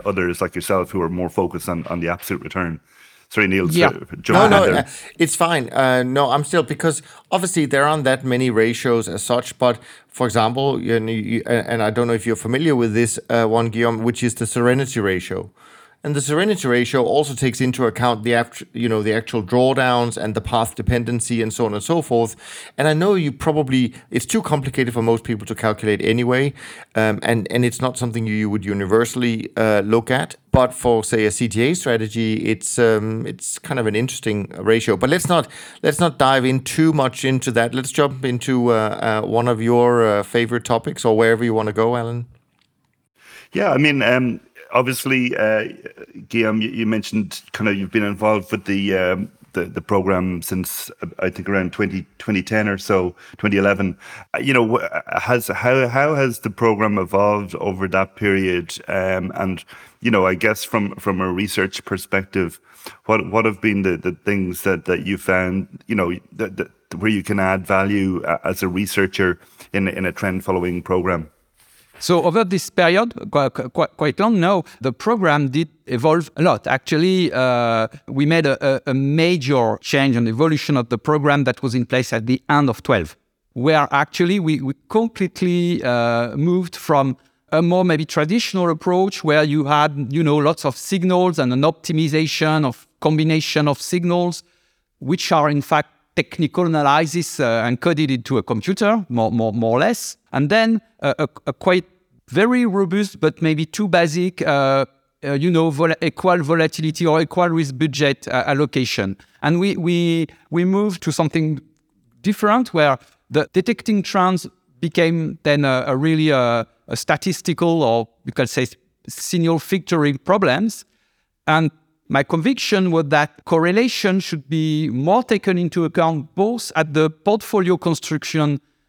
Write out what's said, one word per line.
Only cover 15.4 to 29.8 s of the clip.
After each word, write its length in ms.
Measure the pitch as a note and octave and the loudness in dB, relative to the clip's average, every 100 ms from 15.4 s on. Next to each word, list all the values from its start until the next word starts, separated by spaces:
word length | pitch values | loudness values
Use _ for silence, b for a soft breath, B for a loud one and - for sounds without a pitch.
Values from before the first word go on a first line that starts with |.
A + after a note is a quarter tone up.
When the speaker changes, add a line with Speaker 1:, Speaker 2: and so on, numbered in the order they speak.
| F2+ _ B B B B | -10 _ B B B B
Speaker 3:
And 140 | D3 D3 | -4 -4
the 60 | |
serenity 440 | C3+ D3+ G#3 F#3+ C3 | -2 0 0 0 0
ratio 380 | B2 - C3+ | 0 2 0
also 300 | A#2+ C3+ C#3+ | 2 2 0
takes 260 | A#2+ C3 A#2 | 0 -2 0
into 260 | C3 B2+ A#2 | -2 0 -2
account 380 | - B2 A2 | 2 0 0
the 100 | A#2 | 0
act-, 300 | A#2 A#2 - - | 0 0 -6 -14
you 160 | A#2 A#2 | -4 -2
know, 160 | A2 | 0
the 80 | G#2+ | 0
actual 320 | A2 A2 A#2 | -2 -2 -4
drawdowns 720 | F2+ B2 C3 C3+ B2+ B2 A#2+ - | 0 2 2 2 2 2 0 -2
and 180 | G#2+ | -4
the 60 | G#2+ | -4
path 360 | - A#2 A#2 - | -2 -2 -2 -4
dependency 680 | G2+ A#2+ A#2 A#2+ - A#2 | -2 -2 0 -4 -2 -2
and 100 | A2 | -2
so 120 | - A2 | -2 -2
on 80 | |
and 100 | G#2 | -2
so 180 | - E3+ | -2 -2
forth. 360 | - A#2 A2 - B B B - | 0 0 0 -4 B B B -2
And 100 | D3+ | 0
I 60 | |
know 220 | D#3 F#3+ G3 | 2 2 2
you 180 | D3 | 0
probably, 600 | C#3 D#3+ D3+ C3 C3 A#2+ B B | -2 -2 0 0 2 0 B B
it's 160 | A#2+ - | -4 -2
too 160 | A3+ | -2
complicated 520 | - D3 C3 C3+ A#2+ | 0 -2 -2 -2 -2
for 80 | A#2 | 0
most 240 | A2+ A2+ - | 0 0 0
people 200 | G#2+ G#2 | -6 -6
to 80 | |
calculate 480 | G#2+ A2 G#2 G#2+ G2+ | -2 -2 0 0 0
anyway, 520 | A2 A#2 B2 B2+ C#3 - B B B A2+ | 2 0 2 2 0 -4 B B B 0
um, 240 | A2 G#2+ | 0 0
and, 300 | A#2 A2+ F#2+ | 0 0 0
and 140 | B2 A#2+ | 0 0
it's 160 | A#2+ | 0
not 160 | C3 B2 | -4 -4
something 280 | A#2+ A2+ A2 | -6 -4 -4
you, 80 | |
you 160 | G#2+ G#2+ | -2 -2
would 140 | G#2 | -4
universally, 880 | F#2+ G2+ F#2+ A2 A#2 B2+ A#2+ A2+ - - | -4 -4 2 4 2 0 -2 -2 -4 0
uh, 240 | A2 G#2 | 2 2